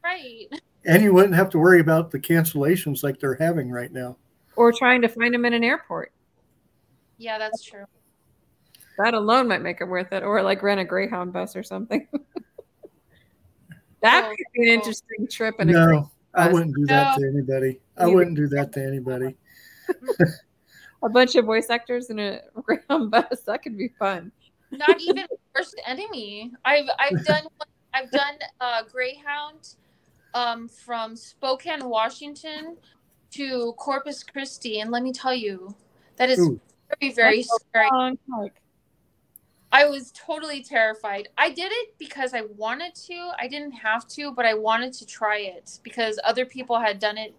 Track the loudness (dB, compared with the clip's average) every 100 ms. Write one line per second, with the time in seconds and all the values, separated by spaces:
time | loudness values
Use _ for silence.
0 | -6 -8 -12 -18 -16 -18 _ _ 4 6
1 | 8 8 8 4 2 4 6 8 6 2
2 | 0 -8 0 2 2 0 0 0 -2 -4
3 | -4 -2 -4 0 0 -2 -4 -8 -10 -10
4 | -10 -14 _ _ _ 4 4 6 4 4
5 | 2 0 -2 0 0 0 0 -2 -4 -12
6 | -12 _ _ _ _ _ _ _ _ _
7 | _ _ -8 -6 -6 -8 -12 -20 -20 _
8 | _ _ _ _ _ _ _ _ _ 0
9 | 0 2 4 4 4 0 -4 -8 -6 -6
10 | -4 -6 0 0 2 0 0 0 -2 -2
11 | -2 -4 -6 -6 -8 -10 -12 -12 -4 -6
12 | -4 -10 -10 -18 -18 -20 _ _ -20 _
13 | _ _ _ _ _ _ _ -20 _ _
14 | 6 6 2 -8 -8 2 4 4 2 -8
15 | _ -10 -8 -4 -4 2 4 6 8 6
16 | 0 _ _ 2 4 4 2 0 2 4
17 | 4 2 0 -2 -2 -2 -2 -4 _ 0
18 | 4 6 4 2 0 0 -2 -6 -6 -6
19 | -6 -4 -6 -8 _ -20 -20 -16 -8 -8
20 | -4 2 2 2 _ _ _ _ -20 _
21 | 0 4 6 4 2 0 0 -4 -4 -8
22 | -6 -6 -6 -8 -16 -12 -4 -4 0 -2
23 | 2 0 0 -6 -6 -6 -8 -8 -8 _
24 | -4 -4 -10 _ _ _ _ 0 4 4
25 | 2 -4 -4 -12 _ -6 -6 -12 -10 -10
26 | -10 -12 -12 -14 -16 -6 0 0 0 -2
27 | -2 -2 0 -2 -2 _ -18 _ _ -8
28 | -2 -2 -2 -6 -16 _ -4 -4 -6 -8
29 | -8 -8 -10 -10 -10 -18 -20 _ _ _
30 | _ _ _ -4 -4 -6 -12 _ -10 -8
31 | -8 -12 -20 _ -4 -4 -6 -8 -4 -2
32 | -2 -4 -18 -16 -14 -14 -14 -18 _ _
33 | _ _ _ -10 -6 -4 -6 -6 -6 -6
34 | -6 -14 -12 -12 -12 -12 -8 -6 -4 -4
35 | -4 -4 -4 -2 -4 -8 -14 -20 _ _
36 | _ -2 2 4 4 2 _ _ _ -6
37 | -4 4 4 4 0 -4 _ 2 4 2
38 | 0 -4 -10 -10 -10 _ _ _ _ _
39 | _ _ _ -20 _ _ _ 4 4 2
40 | -12 -20 -10 -10 -8 -12 -4 0 0 -2
41 | -8 -8 -8 0 0 0 -6 -6 -8 _
42 | -18 -8 -6 -6 -10 -8 -8 -8 -10 -14
43 | -16 -14 -12 -10 -10 -10 -12 -8 -4 -4
44 | -6 -12 -10 0 0 0 0 -2 -2 -12
45 | -20 -6 -4 -4 -6 -14 -20 -20 -14 -6
46 | -4 -2 -2 0 -4 -10 -4 -2 -2 -2
47 | -4 -4 -14